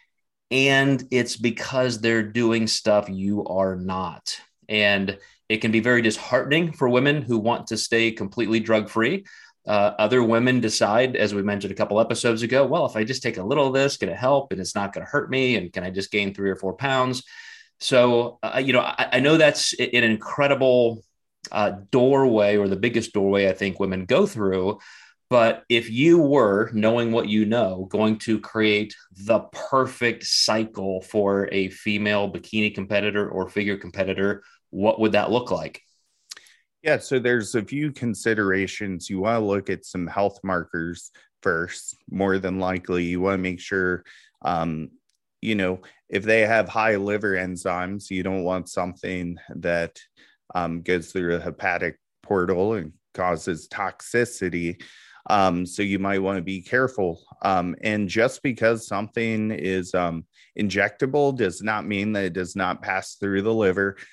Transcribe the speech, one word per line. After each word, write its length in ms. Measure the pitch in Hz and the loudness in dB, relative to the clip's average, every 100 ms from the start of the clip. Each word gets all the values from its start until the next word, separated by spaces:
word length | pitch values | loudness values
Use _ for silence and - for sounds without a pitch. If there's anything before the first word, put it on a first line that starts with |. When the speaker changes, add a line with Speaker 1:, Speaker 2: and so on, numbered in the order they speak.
| _ _ _ _ _ | _ _ _ _ _
Speaker 1:
And 560 | 131 135 135 139 135 131 | 2 4 4 4 2 0
it's 260 | 123 120 - | 0 0 -2
because 640 | 117 110 - 135 127 113 | -2 -2 -4 0 0 0
they're 220 | 113 113 | 0 2
doing 460 | 104 107 117 113 110 | 0 0 2 2 0
stuff 420 | - 110 104 101 | 0 2 2 2
you 340 | 95 98 104 | -4 -2 -2
are 320 | - 92 95 92 | -2 0 0 -2
not. 580 | 92 92 90 76 - - - _ - | -4 -4 -6 -8 -12 -12 -14 _ -4
And 520 | 107 104 101 98 98 - _ - | 2 4 2 0 -6 -14 _ -4
it 120 | 110 | -2
can 140 | 110 | 2
be 80 | 110 | 2
very 200 | 110 123 | 4 4
disheartening 720 | 113 104 - 127 127 156 175 | 4 0 0 -2 0 0 -2
for 160 | 151 131 | 0 2
women 320 | 123 139 151 | 2 2 0
who 160 | 127 117 | 0 0
want 300 | 107 113 - | 0 -2 -4
to 100 | 110 | -6
stay 360 | - 117 113 | 0 2 2
completely 460 | 113 98 - 101 113 | 0 -6 -2 0 0
drug-free. 680 | 110 110 104 117 113 196 196 - - _ - | 2 2 2 0 0 0 -6 -20 -20 _ -2
Uh, 260 | 104 104 104 | 2 2 2
other 260 | 107 127 | 2 4
women 360 | 117 113 123 127 | 4 4 4 2
decide, 560 | 110 - 104 110 127 117 | 0 2 2 4 2 2
as 180 | 107 | 0
we 80 | 101 | 0
mentioned 280 | 98 101 98 | -2 -2 -4
a 60 | 95 | -4
couple 240 | 107 104 | 0 2
episodes 400 | 113 113 120 113 | 2 0 0 0
ago, 220 | 117 127 | 2 2
"Well, 220 | 131 165 139 | 2 2 -2
if 100 | 110 | -2
I 80 | |
just 180 | 110 127 | -4 -4
take 140 | 123 104 | -6 -6
a 80 | |
little 220 | 95 147 135 | -2 2 2
of 80 | |
this, 240 | 131 139 - | 2 0 0
can 100 | 95 | -4
it 80 | 87 | -2
help? 340 | 127 139 139 | 0 0 0
And 80 | 92 | -6
it's 160 | 92 | -6
not 200 | 104 98 | -4 -4
gonna 100 | 92 | -6
hurt 240 | 85 143 - | -4 -4 -2
me. 280 | 131 127 113 | 0 2 0
And 140 | 87 | -2
can 140 | - | -6
I 60 | 90 | -6
just 200 | 92 98 | -6 -4
gain 220 | 104 101 | -2 -2
three 160 | 98 98 | -2 -2
or 80 | 95 | -2
four 160 | 95 | -4
pounds?" 520 | 92 139 135 127 127 - - - - - _ | -4 -2 0 0 -2 -8 -18 -20 -20 -20 _
So, 600 | - 127 123 120 120 - | 2 4 6 4 0 -4
uh, 200 | 107 - | -4 -2
you 80 | 135 | 2
know, 80 | 123 | 2
I, 280 | - - 131 | 2 0 0
I 80 | 123 | 2
know 160 | 139 160 | 6 6
that's 420 | 151 143 - - | 6 4 -2 -2
an 240 | 104 120 | 0 4
incredible, 1040 | 117 110 - - 143 131 131 123 120 113 - _ _ _ - | 4 2 -2 0 2 4 6 6 4 0 -10 _ _ _ -6
uh, 200 | - 104 98 98 | -2 0 -2 0
doorway, 640 | 131 127 139 135 110 101 104 | 4 6 6 4 4 4 4
or 120 | 101 | 2
the 80 | 95 | 0
biggest 360 | 120 117 - | 0 0 -2
doorway 380 | 104 98 98 98 | 0 2 2 2
I 20 | |
think 260 | 92 101 90 | 0 -2 -2
women 280 | 98 92 92 | -4 -4 0
go 180 | 131 | 2
through. 540 | 202 113 98 92 92 107 - - - _ _ | 2 0 -2 0 -2 -4 -10 -20 -20 _ _
But 340 | 123 113 - - | 4 4 2 0
if 220 | 117 113 | 0 0
you 260 | 113 160 170 | 2 6 6
were, 540 | 143 143 110 98 117 | 6 4 4 4 0
knowing 400 | 113 107 117 117 | 0 2 2 2
what 160 | 113 104 | 0 0
you 160 | 107 | 2
know, 420 | 104 117 104 92 95 | 2 2 0 -2 -4
going 280 | 104 107 107 | 0 2 0
to 200 | - 107 | 0 -2
create 560 | - 110 107 104 107 - _ | -2 0 2 2 -2 -10 _
the 280 | 92 101 107 - | -12 0 0 0
perfect 720 | - - 131 127 - 120 113 | -10 -2 0 0 0 -2 -2
cycle 800 | - - - 110 110 - 95 92 | -2 0 2 0 -2 -4 -4 -6
for 480 | - 107 101 98 98 | -2 0 2 2 0
a 160 | 98 95 | 0 -2
female 640 | - - 104 104 104 101 | -4 -4 -2 0 0 0
bikini 420 | 87 - 110 107 | -6 -6 -2 -2
competitor 540 | 101 95 104 104 101 104 | -2 -2 0 0 0 -2
or 220 | 92 90 | -4 -4
figure 260 | - 104 98 | -4 -2 -4
competitor, 640 | 90 98 95 92 98 101 - _ _ | -6 -4 -2 0 0 -2 -8 _ _
what 280 | 92 104 - | -2 0 2
would 120 | 110 | 2
that 180 | 104 95 | 2 2
look 200 | 117 123 | 0 0
like? 320 | 87 78 - _ _ _ _ _ - - _ _ _ | -4 -6 -12 _ _ _ _ _ -20 -20 _ _ _
Speaker 2:
Yeah, 140 | 156 143 | 0 0
so 220 | - 131 | 0 0
there's 360 | 120 123 104 | 2 0 0
a 80 | 117 | -4
few 300 | 98 139 151 | -4 -4 -4
considerations. 1200 | 135 120 98 117 110 101 95 95 - 104 90 - | -4 -6 -2 0 0 0 0 -2 -4 -8 -8 -6
You 100 | 98 | -4
wanna 240 | 101 117 | 0 0
look 240 | 107 101 95 | 0 -2 -2
at 160 | 90 | -8
some 220 | - 92 85 | -8 -8 -6
health 340 | - 101 - | -2 -2 -2
markers 680 | 98 90 82 87 82 85 - - _ _ | -4 -4 -4 -6 -6 -10 -16 -20 _ _
first. 520 | 101 82 90 - - - - | -2 -2 -4 -10 -14 -16 -10
More 280 | 95 98 95 | -2 0 0
than 200 | 92 95 | -2 -4
likely, 460 | 92 92 90 90 | -2 -4 -4 -4
you 160 | 87 87 | -2 -2
wanna 160 | 95 98 | -2 -2
make 240 | 92 87 | -4 -8
sure, 440 | - 98 90 87 - - _ _ | -6 -2 -2 -2 -8 -20 _ _
um, 520 | - 85 82 78 78 - _ _ _ _ | -4 -2 -2 -6 -10 -16 _ _ _ _
you 140 | 110 107 | -4 -2
know, 260 | 92 92 - _ _ | -2 -4 -10 _ _
if 140 | 101 | -4
they 180 | 107 113 107 | 2 4 4
have 240 | 113 90 | 2 0
high 260 | 113 110 101 | 0 0 0
liver 380 | 101 104 104 | 0 -2 0
enzymes, 720 | 95 92 90 95 87 90 101 - | -2 -4 -4 -4 -4 -4 -8 -8
you 140 | 95 | -6
don't 220 | 92 95 | -4 -2
want 260 | 87 92 87 | -2 -4 -6
something 640 | - 90 90 95 90 87 85 - - | -6 -6 -8 -8 -8 -8 -10 -14 -8
that, 440 | 87 85 85 - - _ _ _ _ | -2 -2 -4 -10 -20 _ _ _ _
um, 260 | 90 85 85 | -6 -4 -4
goes 320 | 85 90 85 | -2 -2 -2
through 220 | 95 87 | -4 -2
a 60 | 85 | -2
hepatic 580 | 85 - 95 87 87 - _ _ | -4 -6 -4 -2 -4 -8 _ _
portal 500 | - 101 90 90 101 | -2 0 2 0 0
and 220 | 113 80 - _ | -2 -6 -14 _
causes 560 | - 90 82 85 82 - | -4 -2 -2 -4 -8 -10
toxicity. 1120 | - 95 - - 117 117 - 92 87 85 85 - - - - - | -8 -8 -8 -4 -2 -2 -4 -6 -4 -6 -8 -14 -20 -20 -14 -2
Um, 360 | 104 95 87 90 | 2 2 2 -4
so 160 | - | -4
you 160 | 101 98 | -4 -2
might 220 | 98 98 | -2 -2
wanna 200 | 95 98 | -2 -4
be 220 | 85 95 | -6 -10
careful. 600 | - 123 131 - 92 82 _ - | -4 -2 0 -2 -4 -6 _ -6
Um, 340 | 98 92 90 - | 0 0 -2 -4
and 260 | 107 104 101 | -4 -2 -2
just 340 | 104 120 - | 0 0 0
because 440 | 143 113 113 113 - | -6 0 0 0 -4
something 640 | 98 107 - 113 110 107 | -8 -6 -4 -4 -2 -4
is, 440 | 98 85 95 90 | -4 -4 -4 -2
um, 300 | 90 87 82 82 _ _ - | -2 -2 -4 -10 _ _ -6
injectable 800 | 104 95 101 - 135 143 143 131 | -2 0 -2 -2 -2 0 0 0
does 240 | 101 87 | -2 -2
not 260 | 104 107 95 | -4 -4 -4
mean 280 | 101 104 | -4 -2
that 100 | 104 | -2
it 80 | 98 | -2
does 240 | 87 90 101 | -4 -6 -4
not 240 | 92 87 | -4 -4
pass 360 | - 95 - - | -4 -6 -6 -8
through 260 | 101 98 | -2 0
the 100 | 104 | 0
liver. 460 | 113 101 92 98 98 - | 2 2 2 0 -4 -14